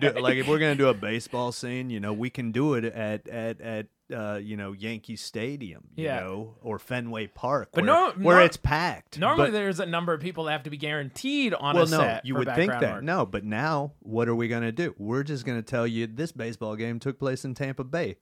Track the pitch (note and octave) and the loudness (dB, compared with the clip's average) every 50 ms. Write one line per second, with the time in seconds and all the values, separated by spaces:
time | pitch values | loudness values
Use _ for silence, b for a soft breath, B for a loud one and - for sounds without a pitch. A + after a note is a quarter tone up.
0 | C3+ C#3+ C3 B2+ B2 B2+ B2+ C3 C3 C3+ D3+ D#3 D#3 D#3 C#3+ C#3 C3+ C3 A#2+ G2+ | 4 2 2 4 2 2 2 2 4 2 2 4 4 2 4 6 6 6 4 4
1 | G2 G#2+ A2 A#2 A2+ - - B2 B2 B2 A#2 - - B2 B2 B2+ B2+ B2+ A#2+ G#2+ | 0 -2 -2 -4 -4 -4 -4 -4 -4 -4 -4 -6 -8 -6 -6 -6 -6 -4 -6 -4
2 | G2+ G#2 G#2+ G#2+ A#2 B2+ - - B2 A#2 G#2+ B2 C#3 D3+ C#3+ A#2+ A2 A#2 - A#2 | -4 -4 -2 -2 -4 -4 -4 -4 -4 -2 0 2 2 2 2 2 0 -2 -4 -4
3 | A2 G#2+ G#2+ G#2 - - - A#2 A2 A#2 A2+ - - A#2 A2 G#2+ G#2+ G#2+ _ _ | -4 -4 -4 -4 -6 -8 -10 -6 -6 -6 -6 -8 -8 -8 -6 -6 -6 -8 _ _
4 | _ _ B2 A#2+ G#2+ G#2+ G#2 G#2 G2+ G#2+ G#2+ G#2 G2+ G2 G2+ F#2+ G2+ A2 A#2 A2 | _ _ -8 -6 -6 -4 -6 -6 -6 -6 -8 -6 -6 -8 -8 -8 -8 -8 -8 -8
5 | - - A2+ G2+ - - - A2+ A2 B2+ C#3+ C#3+ B2 F#2+ D#2 - - - - - | -10 -12 -12 -12 -12 -10 -6 -6 -6 -6 -6 -8 -10 -12 -14 -16 -20 -16 -10 -6
6 | D#3+ D#3 C3 A#2+ F#2 F#2 F#2+ G2+ A2+ A2 A2 - - A#2+ G#2+ F#2+ - - B2+ B2 | -4 -4 -4 -4 -4 -6 -8 -8 -10 -12 -14 -14 -8 -6 -6 -6 -6 -6 -6 -6
7 | A#2+ A#2 A2+ A2 G#2+ G2 - - - B2 C#3+ C#3 G2+ - - D#3+ F3+ A3+ D4+ E4+ | -4 -6 -6 -6 -6 -8 -8 -6 -2 -2 0 0 -2 -2 -2 0 4 4 6 6
8 | F#4 D#4+ - F3+ G3 E3+ F3 F3+ F3+ E3 D#3+ - - - D3 D#3 E3+ F3 A#2 F2+ | 4 2 0 2 6 8 10 10 10 8 6 2 0 0 2 2 2 0 -2 -4
9 | - _ - D3+ F3 - G3+ - C#3+ C3+ G#3+ G#3+ G3+ G3 F#3 E3 G3 F3 E3 E3+ | -10 _ -6 0 2 2 4 4 4 4 4 2 0 0 0 -2 -2 -2 -2 -2
10 | F3 F3 E3 D3+ C#3 F#3 F3+ D#3+ D#3+ D#3 D3+ D3+ C3 D3+ D3 D3 D3 D3+ D3 D3+ | 0 0 -2 -2 -2 -6 -6 -4 -4 -2 -2 -4 -4 -8 -8 -6 -4 -4 -2 -2
11 | C#3+ C3 - - - C4 C#4+ D4 C4+ A#3 F3 - - C#3+ D3 F3 E3 D#3+ D#3+ D#3 | -4 -6 -8 -6 -4 -2 0 2 2 2 0 0 0 2 6 6 6 6 6 4
12 | C#3+ B2 A2+ A2+ - B2 C3+ C#3 B2+ C3 B2 D3+ - - B2+ A#2+ C#3 A2+ G#2+ G2+ | 4 4 2 -2 -4 -2 0 0 0 2 2 2 2 2 2 2 2 0 0 -2
13 | C3 D#3 F3 F#3+ B2+ F#2+ F#2+ G#2 G2 G#2+ G#2+ A2 C3+ D#3 D#3+ D3 C#3 D3 D3 _ | -2 -2 0 0 0 0 -2 -4 -4 -2 -2 0 0 0 0 0 -2 -4 -8 _
14 | _ G#2 A2 A2+ A#2+ A#2 A#2 A#2 A#2+ A2+ A#2 A#2 A#2 A2+ A2+ C3 F3 D#3 - - | _ -4 0 0 2 2 2 0 0 0 0 0 -2 -2 -2 -2 -2 -2 -2 -6
15 | G2 G#2 A#2 C3+ C#3+ D3 D3+ C3+ A#2 C3+ B2 A#2 A2 - - A#2+ A#2 A#2 A2+ A2+ | -4 -2 -2 -2 -2 -2 -4 -6 -4 -4 -6 -6 -4 -2 -2 0 0 0 0 -2
16 | A#2 A2+ A2 A#2 D#3+ E3 - B2+ A#2 A#2 A#2 - A2+ G#2+ G#2+ G#2+ A2+ A#2 A#2 A#2 | -2 -4 -4 -6 -6 -6 -6 -8 -8 -8 -6 -6 -6 -6 -4 -4 -4 -4 -4 -4
17 | - C#3 C3+ - C#3 C3+ C3 B2+ - C#3 B2+ - C#3+ C3+ C3+ - C3 B2+ C#3 E3 | -4 -6 -4 -2 -2 -2 -2 -2 -4 -8 -6 -4 -4 -6 -4 -6 -8 -6 -4 -2
18 | E3+ G#2+ F#2+ - | -2 -4 -4 -8